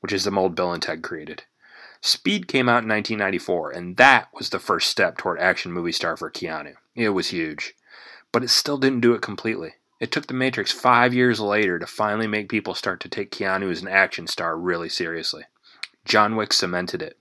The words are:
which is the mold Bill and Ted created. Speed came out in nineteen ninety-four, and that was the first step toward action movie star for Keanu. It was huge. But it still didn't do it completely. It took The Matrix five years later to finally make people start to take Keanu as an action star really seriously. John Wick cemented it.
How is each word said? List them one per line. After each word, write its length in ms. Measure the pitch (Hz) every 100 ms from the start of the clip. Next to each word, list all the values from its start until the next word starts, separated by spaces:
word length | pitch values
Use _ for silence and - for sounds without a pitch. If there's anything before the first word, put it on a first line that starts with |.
which 120 | -
is 120 | 98
the 80 | 95
mold 240 | 98 92 82
Bill 160 | 90
and 100 | 87
Ted 200 | - 80
created. 420 | - 82 76 - - _ _ - - -
Speed 480 | - - - 208 180
came 200 | 139 123
out 140 | 120
in 60 | 110
nineteen 300 | 107 104 110
ninety-four, 520 | 98 95 - 90 76
and 260 | 87 87 92
that 300 | 131 127 -
was 180 | - -
the 80 | 95
first 320 | - 92 -
step 260 | - 92 -
toward 220 | 95 85
action 320 | 90 85 90
movie 220 | 87 85
star 240 | 82 85 82
for 140 | -
Keanu. 440 | - - - 147 139 _ -
It 140 | 113
was 180 | 95 85
huge. 460 | 90 80 76 - _ _ - - - _
But 100 | -
it 60 | 123
still 300 | - - 143
didn't 240 | 135 127
do 100 | 120
it 100 | 117
completely. 520 | - 98 113 110 - - _ _
It 100 | 113
took 160 | - -
The 80 |
Matrix 380 | 127 131 123 98
five 420 | - 123 120 123
years 240 | 123 123 110
later 400 | 104 104 101 87
to 80 | 85
finally 400 | - 107 107 110
make 220 | 107 101
people 260 | 110 101
start 240 | 87 - 90
to 80 | 92
take 220 | - 101
Keanu 400 | - 98 95 98
as 120 | 82
an 60 | 95
action 380 | 98 95 - 82
star 320 | - 85 82
really 300 | 90 85 82
seriously. 560 | - 85 170 - - - _ _ - - _
John 300 | - 107 104
Wick 180 | 110 104
cemented 500 | - 92 90 90 90
it. 140 | 78 -